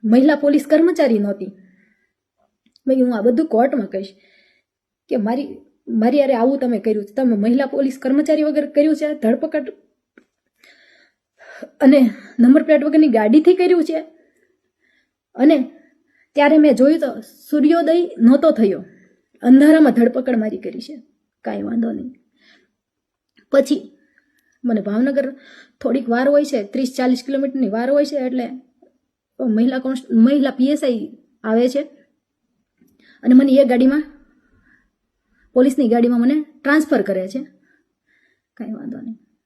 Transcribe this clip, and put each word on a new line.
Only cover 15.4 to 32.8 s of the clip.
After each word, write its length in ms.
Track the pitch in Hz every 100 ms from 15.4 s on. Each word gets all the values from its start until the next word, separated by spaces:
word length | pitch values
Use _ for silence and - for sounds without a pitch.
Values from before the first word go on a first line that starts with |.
| 277 311 247 - _ _ _ _ _
ત્યારે 240 | 285 285 311
મેં 160 | 302
જોયું 260 | 226 269 330
તો 200 | 285 214
સૂર્યોદય 920 | - _ _ 302 302 339 311 339 349 -
નહોતો 320 | 233 277 320
થયો, 340 | 277 208 175 - _ _ _ _ _
અંધારામાં 500 | 240 262 294 320 294
ધરપકડ 440 | 233 233 262 254 233
મારી 220 | 214 -
કરી 220 | 185 -
છે." 220 | - 285 _ _ _ _
કાંઈ 180 | - 208
વાંધો 300 | 196 233 226
નહીં. 220 | - 254 - _ _ _ _ _ _ _ _ _ _ _ _ _
પછી 480 | 277 269 - - _ _ _ _ _ _ _
મને 160 | 240 220
ભાવનગર 560 | 196 208 262 269 262 269 - - _ _
થોડીક 280 | - 240 226
વાર 200 | 233 262
હોય 160 | 294
છે, 180 | 294 254
ત્રીસ 320 | 202 247 254 -
ચાલીસ 260 | 254 247 -
કિલોમીટરની 420 | 269 277 269 226
વાર 220 | 214 254
હોય 140 | 285
છે, 120 | 294 285
એટલે 320 | 254 254 240 254 _ _ _ _ _ _ _ _
મહિલા 380 | 262 214 247 262
કોન્સ-, 360 | 262 262 -
મહિલા 360 | 226 233 285 269
પી 160 | - 254
એસ 180 | 294
આઈ 320 | 277 226 - - _ _
આવે 240 | 220 226 247
છે 140 | 269 311 _ _ _ _ _ _ _ _ _